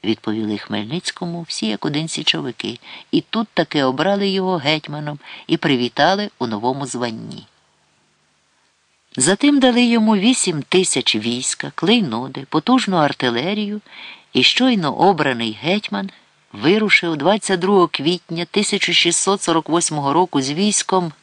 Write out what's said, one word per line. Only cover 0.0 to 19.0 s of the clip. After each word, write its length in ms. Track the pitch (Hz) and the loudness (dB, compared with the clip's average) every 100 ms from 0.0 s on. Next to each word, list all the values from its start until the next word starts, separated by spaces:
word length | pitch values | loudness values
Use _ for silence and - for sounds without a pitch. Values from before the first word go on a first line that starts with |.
Відповіли 540 | - 110 - 107 107 104 | -2 -2 -2 -4 -4 -6
Хмельницькому 840 | - 107 104 165 - - 175 170 | -6 -8 -6 -6 -8 -8 -8 -8
всі 240 | 160 - 220 | -10 -6 -4
як 180 | 208 | -4
один 240 | 156 147 160 | -4 -4 -4
січовики, 720 | - 151 160 139 - 104 120 - - - | -4 -2 -2 -6 -8 -8 -10 -16 -20 -2
і 100 | - | -2
тут 280 | - 220 220 | 0 -4 -2
таки 280 | - 160 151 | -2 0 0
обрали 460 | 135 131 175 202 196 | 0 2 0 0 0
його 280 | 190 185 180 | 0 -2 0
гетьманом 640 | 135 156 - 147 147 143 - - - | 0 -2 -4 -10 -8 -10 -14 -18 -4
і 100 | 160 | -2
привітали 760 | 165 127 120 - 156 196 208 _ | 2 2 0 2 2 2 -4 _
у 80 | 120 | -6
новому 400 | 104 120 139 139 | -2 -2 -4 -6
званні. 600 | 123 120 113 110 95 104 _ _ _ _ _ _ _ _ _ _ _ _ _ _ _ _ - | -4 -6 -6 -12 -14 -18 _ _ _ _ _ _ _ _ _ _ _ _ _ _ _ _ -2
Затим 440 | 160 202 285 285 | 0 4 4 6
дали 240 | 254 240 | 4 4
йому 320 | 240 233 220 208 | 4 4 4 4
вісім 460 | 214 254 - 156 | 2 2 0 -2
тисяч 540 | 135 185 185 135 - 107 | 0 2 2 0 0 -2
війська, 560 | 113 123 131 - 143 | -2 -4 -6 -6 -10
клейноди, 720 | - 165 240 165 110 135 135 135 | -2 2 2 2 -4 -6 -12 -4
потужну 460 | 156 - 254 202 180 | -2 2 2 2 2
артилерію, 840 | 143 - 127 117 160 208 208 208 _ - - - _ | 2 2 -2 0 -2 -4 -4 -8 _ -20 -20 -20 _
і 100 | - | 0
щойно 520 | 127 - 254 220 151 | 2 4 2 4 0
обраний 640 | - 185 170 143 120 113 107 | 2 2 4 0 0 -4 -4
гетьман 480 | 147 202 - 202 196 - _ _ _ | -2 -2 -2 -6 -8 -12 _ _ _
вирушив 640 | 101 131 214 214 - 175 156 | -2 2 2 2 2 0 0
двадцять 440 | 151 208 - 185 | 2 2 0 -2
другого 280 | 185 202 170 | 4 4 4
квітня 560 | - 143 180 - 170 | 0 -2 -2 -6 -8
тисяча 480 | 175 214 208 202 - | -2 -2 0 -2 0
шістсот 500 | 175 | 2